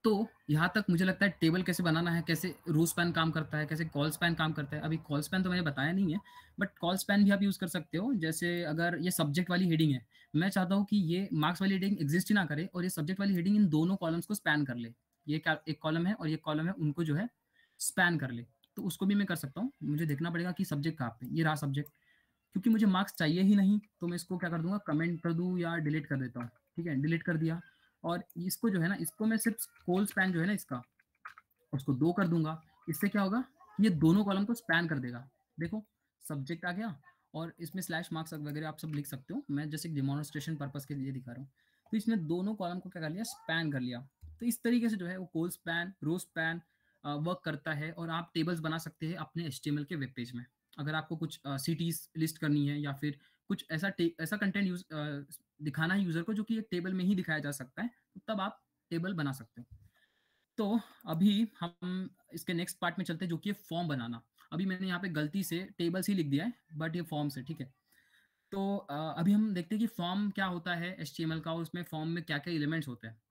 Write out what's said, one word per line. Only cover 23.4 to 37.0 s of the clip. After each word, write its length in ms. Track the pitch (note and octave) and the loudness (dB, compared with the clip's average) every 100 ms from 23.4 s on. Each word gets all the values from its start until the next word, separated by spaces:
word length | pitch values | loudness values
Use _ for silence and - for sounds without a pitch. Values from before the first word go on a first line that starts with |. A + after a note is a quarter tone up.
ही 140 | F#3+ G3+ | 8 8
नहीं, 240 | F#3+ G#3 - _ | 8 4 0 _
तो 60 | F3 | -4
मैं 80 | F3 | -4
इसको 220 | - F3+ | -4 -4
क्या 120 | F3+ | -2
कर 120 | E3+ | -2
दूंगा, 160 | E3 G3+ | -2 -2
comment 440 | - D3+ E3+ E3+ | 0 0 2 0
कर 120 | E3+ | 0
दूँ 260 | E3 F3+ F3+ | 0 2 0
या 160 | E3+ E3+ | 0 0
delete 300 | D3+ D#3 D3+ | 0 0 0
कर 100 | C3+ | -2
देता 240 | B2 B2 | -2 -6
हूँ, 100 | A#2+ _ _ - | -10 _ _ -6
ठीक 120 | E3+ | -2
है, 80 | C3+ | 0
delete 280 | D3+ E3 | 2 0
कर 140 | F3 E3 | 0 0
दिया। 240 | D#3+ E3+ - _ _ _ | 0 -2 -8 _ _ _
और 200 | D#3+ F3 - E3 | -4 -4 -6 -6
इसको 320 | F3+ - A#3 | -6 0 2
जो 120 | F#3+ | 2
है 60 | E3+ | 2
ना, 80 | G3+ | 0
इसको 300 | E3 - A3 | -4 -2 0
मैं 120 | A3 | 2
सिर्फ 280 | A3+ G#3+ - _ - | 0 -2 -10 _ 0
कॉल 200 | F3+ G3+ | 2 2
span 260 | - F#3+ | 2 2
जो 80 | E3+ | 2
है 60 | F3 | 0
ना 80 | |
इसका, 280 | G3+ - B2 - _ _ _ - - _ _ _ | -2 -4 -8 -8 _ _ _ -20 -20 _ _ _
उसको 200 | C#3 C#3+ | -4 0
दो 200 | B2+ D#3+ | 2 2
कर 140 | F3+ F3+ | 4 2
दूंगा। 340 | E3+ D#3 D#3+ _ _ - | 2 0 -4 _ _ -8
इससे 200 | D3+ G3+ | -2 0
क्या 120 | G#3 | 2
होगा, 220 | F#3+ A3+ C4 _ - - | 2 0 -4 _ -12 2
ये 80 | G#3+ | 4
दोनों 360 | E3 D#3+ G3 G3+ | 6 6 6 4
कॉलम 200 | G3 G#3 | 2 0
को 80 | |
span 340 | A#3 - E3 E3+ | -2 2 0 2
कर 120 | D3 | -2
देगा। 300 | B2 A#2+ C3 _ _ - | -4 -8 -14 _ _ -8
देखो 260 | E3 G#3+ G#3 _ _ _ - | -6 -6 -8 _ _ _ -8
subject 360 | C#3+ C3+ E3+ F3+ | -6 -6 -6 -6
आ 60 | |
गया 300 | F3 A3+ C#3+ | -4 -6 -8